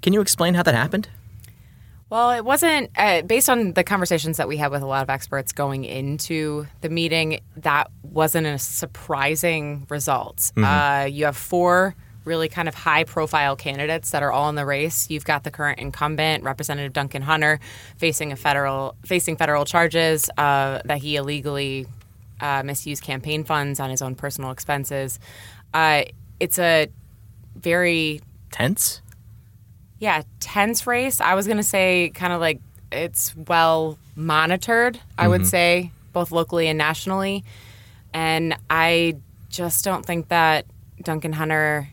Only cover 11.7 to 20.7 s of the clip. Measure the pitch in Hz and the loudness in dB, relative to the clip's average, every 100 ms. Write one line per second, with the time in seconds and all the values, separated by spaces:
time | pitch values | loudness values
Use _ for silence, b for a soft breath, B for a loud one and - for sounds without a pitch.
11.7 | 180 190 - B B - 165 160 175 165 | 4 4 -2 B B -6 -2 -2 -2 -6
12.7 | - - 151 160 - 156 156 143 139 143 | -2 2 2 2 -2 0 0 0 -2 -6
13.7 | 139 151 165 - 151 143 127 147 151 139 | -4 -2 -2 -2 -2 0 0 0 -2 -2
14.7 | 139 156 156 - 151 - 147 147 - 147 | -2 -2 -2 -4 -6 -2 -2 -2 -4 -4
15.7 | 135 139 - 147 156 156 156 135 135 143 | -4 -8 -4 -2 0 0 0 -4 -6 -6
16.7 | 143 139 131 139 139 139 156 151 151 B | -6 -4 -4 -4 -6 -2 2 2 2 B
17.7 | B B - 165 151 151 135 151 139 139 | B B -2 -2 0 -6 -2 0 2 0
18.7 | 135 135 - - 180 170 156 156 147 143 | -2 -6 -10 -2 -2 -2 -2 0 2 2
19.7 | 175 170 165 165 156 - - 143 139 135 | 2 2 2 2 2 0 0 2 4 2